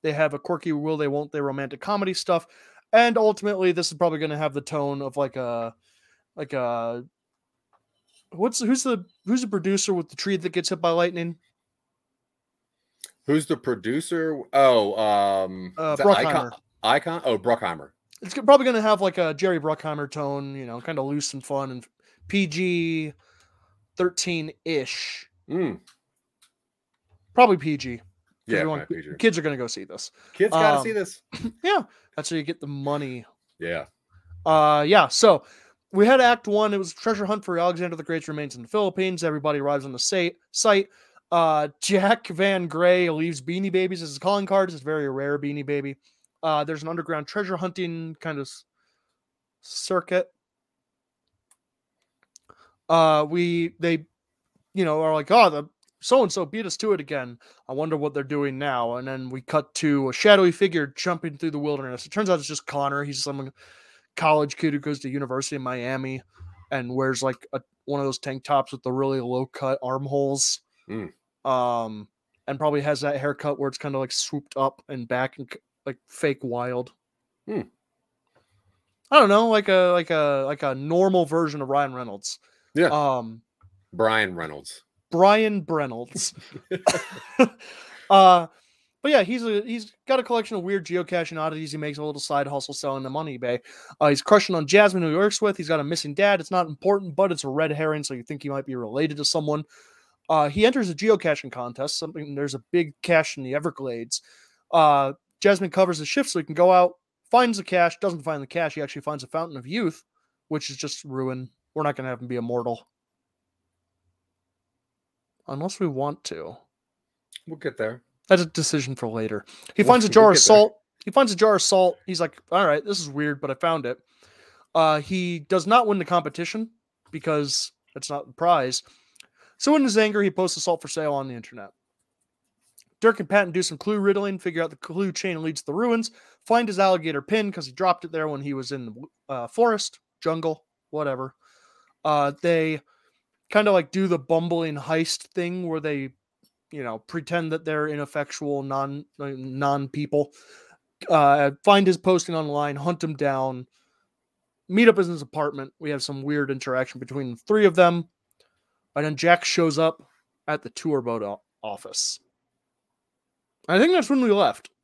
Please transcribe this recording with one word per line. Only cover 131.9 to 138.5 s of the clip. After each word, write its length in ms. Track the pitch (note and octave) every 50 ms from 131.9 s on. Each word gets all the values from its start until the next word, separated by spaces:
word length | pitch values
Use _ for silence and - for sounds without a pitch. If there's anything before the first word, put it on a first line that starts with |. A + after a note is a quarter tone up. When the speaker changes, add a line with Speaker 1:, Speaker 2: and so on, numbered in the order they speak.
| _ _ _ _ _ _ _ _ _ _ _ _ _ _ _ _ _ - _ _ _ _
Speaker 1:
Dirk 180 | - A3+ A3 -
and 80 | F#3 C#3+
Patton 240 | F#3+ G#3 G3 F3
do 100 | D#3 F#3
some 140 | F3+ - D#3+
clue 220 | C#3 - G#3 G#3+ G#3
riddling, 400 | G3 G3+ G3 G3+ G3+ G3+ F#3+ F3+
figure 240 | - F#3 D#3+ E3
out 80 | E3 D#3
the 60 | D#3
clue 340 | _ - - D#3+ F3+ G3+ F#3+
chain 300 | F#3 - - F#3+ F3 D#3
leads 180 | D#3+ D#3+ D#3 -
to 60 | -
the 80 | - C#3+
ruins, 380 | F#3+ A#3 A#3+ A#3 A3+ A3+ - _ - _ _ _ _ _
find 220 | - A3+ A#3 A#3+ G#3+
his 100 | G3 F3+
alligator 420 | G3 F#3+ F#3 F3 D#3 D#3+ D3+ C#3+
pin 300 | C#3 - G#3+ A3 G#3 G3+
'cause 160 | F#3+ F#3 C#3+
he 60 | C3
dropped 320 | B2+ - F#3 F#3 F3 - -
it 80 | E3
there 160 | E3 D#3+ D#3 D#3
when 120 | D3 C#3
he 140 | C#3 C#3+